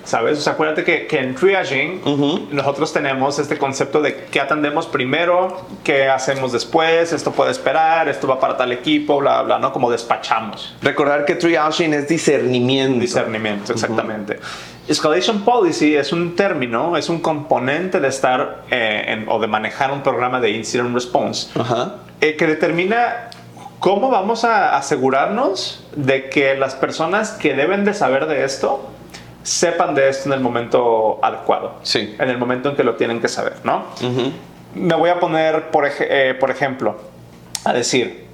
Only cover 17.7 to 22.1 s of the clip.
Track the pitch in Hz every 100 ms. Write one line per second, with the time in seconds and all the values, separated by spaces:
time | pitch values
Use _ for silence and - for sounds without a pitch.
17.7 | 151 185 185 139 131 131 127 - - -
18.7 | 127 110 107 - 110 107 113 110 107 107
19.7 | - 135 143 139 117 127 127 113 110 107
20.7 | 123 120 120 120 - 107 110 - - 120
21.7 | 120 165 - -